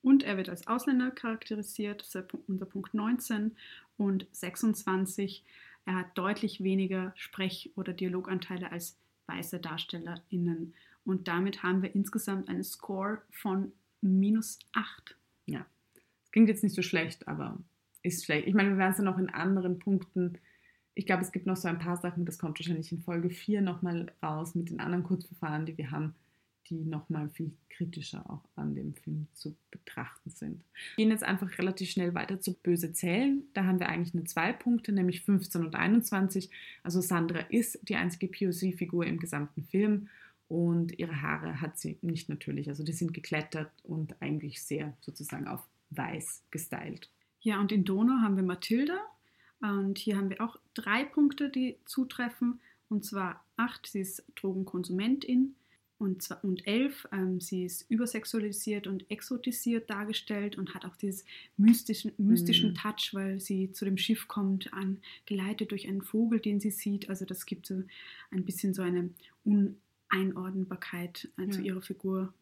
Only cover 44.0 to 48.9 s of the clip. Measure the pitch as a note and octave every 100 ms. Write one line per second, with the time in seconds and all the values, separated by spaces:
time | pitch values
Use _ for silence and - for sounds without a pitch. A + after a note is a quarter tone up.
44 | D#3 - C#3 D3+ D3 - - D3 D3+ C3+
45 | - - D3+ D#3 - - - _ _ -
46 | - E3 - - _ D#3+ - - - -
47 | - _ _ _ A3 G3+ G3+ G#3 F#3 G3
48 | A#3 C4 A3 F#3+ F#3 F3+ - A#3 D4